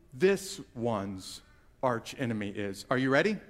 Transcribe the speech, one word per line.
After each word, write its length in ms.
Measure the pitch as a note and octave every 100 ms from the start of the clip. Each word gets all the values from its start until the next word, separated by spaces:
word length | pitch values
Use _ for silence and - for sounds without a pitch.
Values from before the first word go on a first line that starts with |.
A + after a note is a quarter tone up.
| -
this 480 | B2+ F#3 F#3+ - - - B2
one's 680 | A#2 G#2+ G2 F#2+ - - - - - _
arch 320 | C3 A#2 - -
enemy 300 | B2 A2 G#2
is. 360 | G2+ G2+ G2 -
Are 60 | C3
you 100 | C3
ready? 280 | C3+ F#3 G#3 -